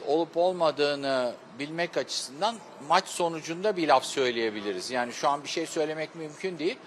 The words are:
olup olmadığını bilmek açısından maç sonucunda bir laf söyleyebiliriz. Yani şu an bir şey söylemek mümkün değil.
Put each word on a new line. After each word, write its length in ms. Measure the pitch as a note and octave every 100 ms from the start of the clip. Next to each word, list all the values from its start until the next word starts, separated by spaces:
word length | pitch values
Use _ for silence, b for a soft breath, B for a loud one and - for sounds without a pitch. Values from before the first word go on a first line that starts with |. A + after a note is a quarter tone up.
| -
olup 300 | D#3 D#3+ E3
olmadığını 960 | F3+ F3+ D#3 C#3+ D3 C#3+ C#3 C3+ B2 G2+ - A#2
bilmek 380 | C#3+ E3 E3+ D3+
açısından 600 | B2+ - - C#3 G#3 A3+ - - C#3+
maç 200 | F3+ -
sonucunda 680 | - E3+ D#3+ D3+ E3 G#3+ F3+
bir 120 | D3+
laf 160 | C3
söyleyebiliriz. 840 | - C#3+ B2+ A#2 A2+ G#2+ G2+ F2+ -
Yani 220 | B2+ A#2+
şu 160 | A2+ D3
an 160 | C#3+
bir 40 | C3+
şey 180 | F3 D#3+
söylemek 480 | E3 D3+ D#3 D#3
mümkün 440 | E3 D#3 D3 F#3+ E3
değil. 200 | E3 C4